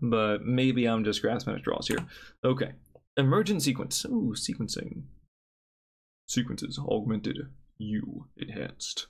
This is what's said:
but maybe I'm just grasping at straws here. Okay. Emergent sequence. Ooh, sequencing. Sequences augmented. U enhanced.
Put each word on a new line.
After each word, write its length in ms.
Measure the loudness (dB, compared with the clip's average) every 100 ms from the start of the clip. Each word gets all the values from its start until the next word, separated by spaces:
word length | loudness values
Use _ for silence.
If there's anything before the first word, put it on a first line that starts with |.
but 420 | 2 4 4 2
maybe 440 | 2 4 4 4 4
I'm 180 | 4
just 160 | 2 2
grasping 340 | 2 0 -2
at 60 | -4
straws 280 | -2 -2 0
here. 160 | 0 -2 -10 -20 -2
Okay. 280 | 0 2 0 -6 -20 -20 _ 2
Emergent 460 | 4 6 4 2
sequence. 420 | 2 0 -2 -4 0
Ooh, 280 | 0 0
sequencing. 680 | 0 -4 -4 -4 -4 -6 -8 -12 -16 _ _ _ _ _ _ _ _ _ _ -4
Sequences 520 | -2 0 -2 -6 -6
augmented. 580 | -2 0 0 -2 -2 -6 -8 -14 -20 -12
U 480 | -4 -4 -4 -8 -14 -12
enhanced. 720 | -10 -8 -8 -8 -10 -8